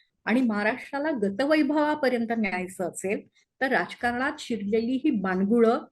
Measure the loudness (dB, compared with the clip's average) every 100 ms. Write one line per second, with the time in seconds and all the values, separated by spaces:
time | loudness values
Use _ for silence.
0 | _ _ 0 2 2 2 0 -2 -6 -4
1 | -2 -2 -2 0 2 4 2 2 2 2
2 | 0 0 -2 -2 -2 -2 -6 -6 -6 -4
3 | -4 -4 -6 _ _ -6 0 0 -2 -4
4 | -4 -2 -4 -4 -6 -6 -2 0 0 0
5 | 0 0 0 0 2 6 6 4 -2